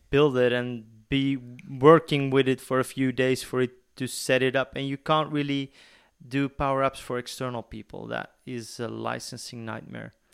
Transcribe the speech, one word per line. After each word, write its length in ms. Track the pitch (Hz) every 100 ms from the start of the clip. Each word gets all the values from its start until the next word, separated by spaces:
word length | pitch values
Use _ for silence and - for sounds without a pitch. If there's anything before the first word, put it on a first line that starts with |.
| -
build 280 | 139 147 127
it 160 | 123
and 320 | 123 123 120 110 113 -
be 280 | 139 135 135 120 123 -
working 600 | 135 143 165 - 147 139
with 180 | 135 131
it 140 | 127
for 180 | - 131
a 60 | 131
few 260 | - 131
days 320 | 123 131 127
for 160 | - 127
it 100 | 127 - _ -
to 100 | 127
set 340 | - - 131
it 140 | 131 135
up. 180 | 127 139
And 100 | 139
you 100 | 139
can't 320 | - 156 147
really 420 | 147 143 139 135 _ - _ _ _ 131
do 220 | 139 139
Power 340 | - 143 135
Apps 180 | 135 -
for 180 | - 123
external 440 | 123 - 127 120
people. 440 | 110 110 - 98 113
That 240 | 117 - _ -
is 340 | 123 110 -
a 80 | 117
licensing 800 | 113 113 120 - 117 - 120 113
nightmare. 480 | 110 - 117 110 _ _